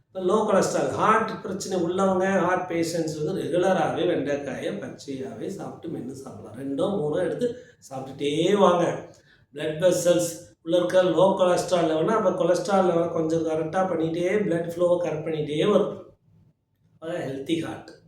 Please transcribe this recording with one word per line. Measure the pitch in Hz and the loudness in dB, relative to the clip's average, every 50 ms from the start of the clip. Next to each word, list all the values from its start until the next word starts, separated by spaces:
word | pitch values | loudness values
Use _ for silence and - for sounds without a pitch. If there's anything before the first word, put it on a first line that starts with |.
இப்ப | _ _ _ 185 185 185 | _ _ _ -4 0 2
லோ | 208 220 208 | 2 2 2
கொலஸ்ட்ரால், | 214 196 185 - - - 165 143 - - - | 4 2 2 2 2 -2 -2 -2 -2 -2 0
ஹார்ட் | 185 208 220 226 208 - - - - | 2 4 4 2 2 -2 -8 -10 -10
பிரச்சனை | - 185 - - 185 190 180 165 | -10 -10 -8 -6 -4 -2 -2 -2
உள்ளவங்க, | 170 180 185 190 190 185 180 190 196 196 185 165 | 0 0 0 2 2 2 2 0 2 2 2 2
ஹார்ட் | 180 180 170 - - | 2 0 -2 -2 -4
பேஷண்ட்ஸ் | 170 170 165 160 - 165 160 156 156 | -2 -2 -2 -2 -2 -2 -2 -4 -4
வந்து | 151 151 190 190 - | -4 -4 -4 -4 -4
ரெகுலராகவே | - - - - 185 196 185 170 147 135 135 143 175 | -4 -2 0 2 2 2 2 2 0 0 0 0 0
வெண்டைக்காயை | 180 160 139 135 143 143 139 143 135 123 123 135 175 196 - - | 0 0 0 -2 -2 -2 -4 -4 -8 -8 -6 -6 -6 -6 -6 -10
பச்சையாவே | 127 - - - 143 135 127 127 - 113 - 160 - - | -12 -12 -14 -12 -12 -10 -10 -10 -10 -10 -10 -10 -10 -10
சாப்பிட்டு | - 139 127 - - - 165 - | -10 -12 -12 -14 -12 -10 -10 -10
மென்னு | - - 127 135 - | -8 -10 -10 -12 -14
சாப்பிடலாம். | - 123 107 104 101 107 110 123 | -14 -16 -16 -16 -16 -16 -14 -10
ரெண்டோ | 139 139 139 139 180 202 196 | -8 -6 -2 0 0 0 0
மூணோ | - 151 151 151 180 180 | 0 -2 0 0 0 0
எடுத்து | 160 151 - 247 233 - - - - - _ - - | -2 0 0 -2 -2 -2 -6 -16 -20 -20 _ -20 -12
சாப்பிட்டுட்டே | 135 131 131 139 135 - 143 143 147 156 170 190 202 202 190 | -12 -10 -10 -10 -8 -4 -2 -2 0 2 2 2 6 6 6
வாங்க. | 175 175 175 165 143 - - - - - - _ _ _ _ _ _ - | 6 6 4 2 0 -2 -6 -10 -16 -20 -20 _ _ _ _ _ _ -12
பிளட் | 143 156 156 160 156 185 | -8 -6 -6 -2 2 2
வெசல்ஸ் | 180 165 156 - 175 175 165 123 - - - - - _ _ _ | 4 4 4 2 4 4 4 2 -2 -6 -10 -16 -20 _ _ _
உள்ள | 165 170 180 | 0 2 2
இருக்க | 170 - 180 185 180 180 160 | 2 4 4 4 4 4 4
லோ | 156 185 196 190 190 | 6 4 4 4 4
கொலஸ்ட்ரால் | 185 180 175 160 156 - 180 170 165 160 | 4 4 4 2 2 0 2 2 2 2
லெவல்னா, | 156 156 165 208 226 | 2 2 2 2 2
அப்ப | 214 202 185 180 - | 2 2 2 2 2
கொலஸ்ட்ரால் | 170 170 180 165 - 214 196 190 185 175 | 2 2 2 2 2 2 2 4 4 4
லெவல் | 170 170 170 165 165 | 4 2 2 2 0
கொஞ்சம் | 165 160 160 160 165 160 160 | 0 0 2 0 0 0 0
கரெக்டா | 156 160 160 160 - 190 185 180 | -2 -2 -2 -2 0 0 0 0
பண்ணிட்டே, | 170 156 160 160 160 175 175 185 208 214 202 | 0 -2 -2 -2 -2 0 0 2 2 2 0
பிளட் | 165 165 165 170 165 - | 0 0 -2 -2 -4 -2
ஃப்ளோவை | 170 180 170 180 175 170 | 0 2 2 2 2 0
கரெக்ட் | 160 156 151 151 | -4 -4 -4 -4
பண்ணிட்டே | 165 160 147 147 139 147 156 190 208 202 | -4 -4 -4 -4 -4 -2 0 2 4 4
வரும். | 180 - - - - - - _ _ _ _ _ _ _ _ _ _ _ _ _ _ _ _ _ _ | 2 2 0 -4 -12 -16 -20 _ _ _ _ _ _ _ _ _ _ _ _ _ _ _ _ _ _
அதான் | 160 165 170 175 - | -10 -8 -6 -6 -6
ஹெல்த்தி | 139 135 135 139 - 165 160 - | -6 -8 -8 -4 -2 -2 -2 -2
ஹார்ட். | - 101 - - - - - _ | -6 -10 -12 -14 -20 -20 -20 _